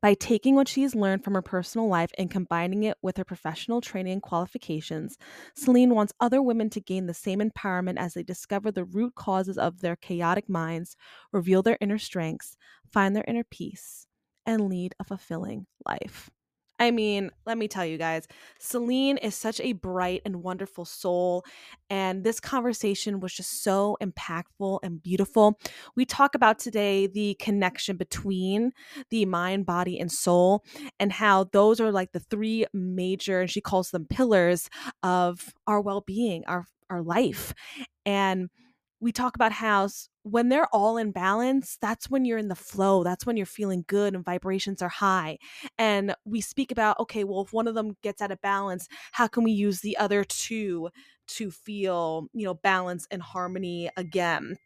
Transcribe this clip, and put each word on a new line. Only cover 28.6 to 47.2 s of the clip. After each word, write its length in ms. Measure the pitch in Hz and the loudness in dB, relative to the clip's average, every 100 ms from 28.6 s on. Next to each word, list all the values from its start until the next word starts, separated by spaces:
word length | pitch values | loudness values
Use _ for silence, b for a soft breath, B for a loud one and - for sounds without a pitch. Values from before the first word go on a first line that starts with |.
| 233 - B B 262 | 0 -2 B B -4
the 160 | 226 202 | 0 2
mind, 400 | 180 180 196 185 | 2 0 -2 0
body, 320 | 175 180 180 | 0 0 -2
and 140 | 175 | -4
soul, 520 | - - 175 180 202 B B 285 _ | -2 4 6 6 4 B B -16 _
and 100 | 202 | -2
how 380 | 185 220 196 190 | 2 4 6 6
those 300 | 202 208 226 | 6 6 6
are, 100 | 220 | 4
like, 220 | 196 185 | 0 -2
the 80 | 175 | -6
three 440 | - 208 220 226 220 | -6 -4 -2 0 -2
major, 680 | 202 185 185 185 190 - 185 | -2 -4 -2 -2 -2 0 0
and 100 | 185 | 0
she 100 | 202 | -2
calls 300 | - 190 185 | 0 0 0
them 160 | 180 160 | -4 -6
pillars, 640 | - 254 202 175 180 - B B - | 0 4 6 6 2 -2 B B -4
of 500 | 185 180 175 175 - - - | 0 4 2 0 -12 -12 0
our 140 | 208 | 0
well-being, 640 | 202 196 202 196 240 170 - | 2 -4 -4 -2 0 -2 -4
our, 180 | 180 175 _ _ | -6 -6 _ _
our 120 | 180 | -6
life. 520 | 165 175 240 104 - - B B 262 _ - | 0 2 2 0 -10 -14 B B -16 _ -2
And 440 | 196 196 185 185 b b b _ _ | 2 2 0 -4 b b b _ _
we 120 | 233 | -4
talk 240 | 226 254 226 | -2 -2 2
about 160 | 226 | 2
how 320 | 214 226 202 | 2 2 4
s-, 240 | 196 - - _ | 2 -2 -18 _
when 240 | 208 226 240 | -2 2 4
they're 180 | 269 320 | 4 4
all 220 | 214 208 226 | 4 2 2
in 160 | 220 | -2
balance, 640 | 190 185 208 247 269 262 - | 0 0 2 2 0 -2 -6
that's 300 | 214 226 - | -6 -6 -2
when 140 | 269 | 0
you're 120 | 254 226 | 0 0
in 120 | 208 | -4
the 80 | 185 | -6
flow. 480 | - 202 190 196 | -8 0 4 4
That's 200 | 175 185 | 4 -2
when 120 | - 226 | -2 -2
you're 100 | 190 | -4
feeling 380 | - 202 185 170 | -4 -2 -2 0
good 260 | 202 202 190 | 2 2 0
and 80 | |
vibrations 580 | 180 180 185 190 202 196 | -4 -4 -2 -4 -4 -4
are 60 | 180 | -6
high. 500 | - 202 190 160 160 B B 269 - | 0 2 2 0 -8 B B -18 0
And 380 | 220 208 196 - | 2 2 0 -4
we 160 | - 220 | -6 -6
speak 320 | 196 - 269 | -6 -4 -4
about, 260 | 240 214 - | 2 2 2
okay, 240 | 226 226 | -2 -4